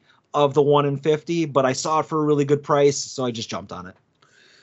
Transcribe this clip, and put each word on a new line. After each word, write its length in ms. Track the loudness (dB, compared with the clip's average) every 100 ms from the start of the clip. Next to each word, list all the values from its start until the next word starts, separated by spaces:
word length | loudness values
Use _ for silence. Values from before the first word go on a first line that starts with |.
| _ _ _
of 180 | 0 2
the 100 | 2
one-in-fifty, 840 | 4 4 2 -2 -2 -2 -2 -4 0
but 180 | 0
I 80 | 0
saw 280 | -2 -2 -2
it 60 | -2
for 140 | -2
a 40 |
really 200 | 0 0
good 180 | 2 0
price, 360 | 2 4 4 2
so 260 | -8 -6
I 60 | -6
just 180 | -6 -8
jumped 240 | -10 -12
on 140 | -16 -16
it. 100 | -20 _ _ _ _ _ _